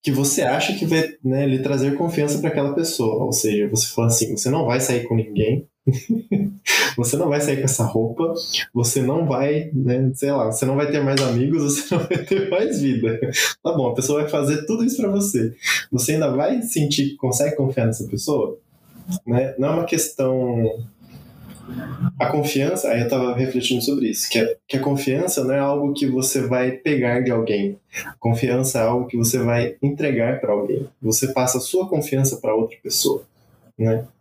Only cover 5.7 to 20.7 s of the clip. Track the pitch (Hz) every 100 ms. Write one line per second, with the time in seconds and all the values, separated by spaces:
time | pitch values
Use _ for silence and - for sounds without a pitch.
5.7 | _ - 131 - 226 - 202 202 - -
6.7 | - - - 117 143 170 143 131 135 131
7.7 | - 113 113 113 117 165 165 - - -
8.7 | 120 117 139 127 156 160 127 143 151 151
9.7 | 131 127 127 131 131 139 139 110 113 131
10.7 | 135 147 147 139 135 131 117 139 165 143
11.7 | 143 - 175 - 175 - 196 196 180 220
12.7 | - 139 113 113 113 120 - - - 160
13.7 | 160 123 120 131 147 151 151 139 151 151
14.7 | 226 240 262 202 196 202 123 113 - -
15.7 | - - 123 117 156 139 127 - 131 113
16.7 | 165 147 143 139 - 131 120 143 147 135
17.7 | 131 113 110 - 120 151 143 107 - _
18.7 | _ _ - - 180 - 120 135 - 139
19.7 | 165 170 165 - - 131 131 123 117 110